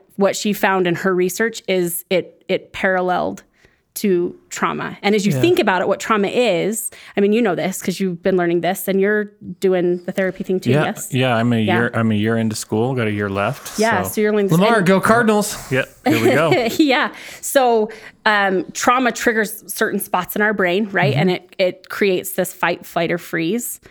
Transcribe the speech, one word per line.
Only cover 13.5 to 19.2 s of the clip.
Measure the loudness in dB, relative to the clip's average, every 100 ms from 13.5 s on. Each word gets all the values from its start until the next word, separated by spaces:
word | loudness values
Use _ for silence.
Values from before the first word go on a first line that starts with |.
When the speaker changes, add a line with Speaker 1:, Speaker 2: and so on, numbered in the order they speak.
| -4 -8 -2
Speaker 1:
Yeah, | 0 0
Speaker 3:
so. | -2
Speaker 1:
so | -2
you're | 0
learning | 2 2
this. | 2
Speaker 2:
Lamar, | 4 4
Speaker 1:
And | 4
Speaker 2:
go | 2
Cardinals. | 4 2 4 2 0 -6 -4
Speaker 3:
Yeah, | -4 -4 -4 0
here | 2
we | 4
go. | 4 4 2 0
Speaker 1:
<laughs> | 2
Yeah. | 2 2 0 -6 -18 -12
So, | 0 2 4 2 0 -6 -20 -4
um, | 0 2 2 0 -4
trauma | -2 2 2 0
triggers | 0